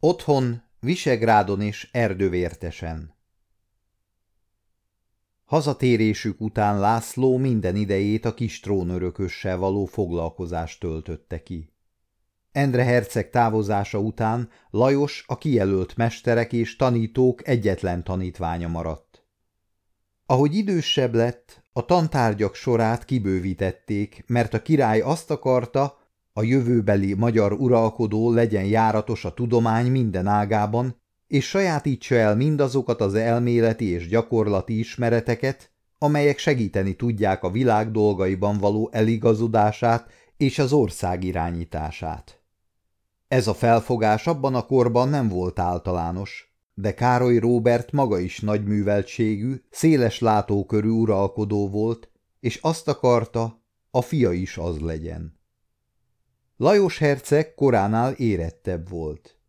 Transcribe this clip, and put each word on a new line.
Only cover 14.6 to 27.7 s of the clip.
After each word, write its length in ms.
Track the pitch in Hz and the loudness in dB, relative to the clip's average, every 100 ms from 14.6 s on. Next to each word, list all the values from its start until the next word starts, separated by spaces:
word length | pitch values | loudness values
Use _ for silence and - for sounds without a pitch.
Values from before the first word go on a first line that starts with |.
| _ | _
Lajos 540 | 104 127 139 143 - - | 0 2 2 0 -4 -10
a 120 | - | -6
kijelölt 580 | 156 120 98 95 92 - | 0 2 2 0 -2 -2
mesterek 560 | 117 - - 117 117 | -2 -2 0 0 0
és 240 | 120 113 - | -2 -4 0
tanítók 720 | 131 120 110 131 127 - - | 0 2 -2 2 2 2 -2
egyetlen 560 | 123 104 92 95 90 | 0 0 -2 -2 -4
tanítványa 640 | 85 92 92 - 85 85 85 | -4 -6 -6 -6 -6 -4 -6
maradt. 560 | 82 80 78 _ _ _ _ _ _ _ _ _ _ _ _ _ | -6 -6 -8 _ _ _ _ _ _ _ _ _ _ _ _ _
Ahogy 280 | 131 147 | 2 2
idősebb 600 | 175 208 180 - - 127 | 0 -2 -2 -2 -2 0
lett, 480 | 117 117 120 _ - _ | 2 0 -2 _ -20 _
a 120 | - | -8
tantárgyak 680 | - 180 160 143 117 104 104 | 0 2 2 0 0 0 -4
sorát 500 | - - 117 113 117 | -4 -2 0 0 -2
kibővítették, 1200 | - 127 98 95 92 92 95 - _ 104 104 - - | -4 -4 0 -2 -2 -4 -4 -6 _ -6 -6 -10 -4
mert 280 | 120 110 | -2 0
a 80 | 110 | -4
király 380 | - 156 123 110 | 0 2 4 2
azt 300 | 113 165 - | 0 -4 -4
akarta, 680 | 151 131 127 120 135 135 - _ _ _ | -4 0 0 0 -2 -2 -6 _ _ _
a 80 | - | -4
jövőbeli 720 | 110 135 117 120 101 101 98 | 0 2 2 2 2 2 0
magyar 380 | 98 120 113 101 | 0 2 4 2
uralkodó 800 | 104 127 | 2 2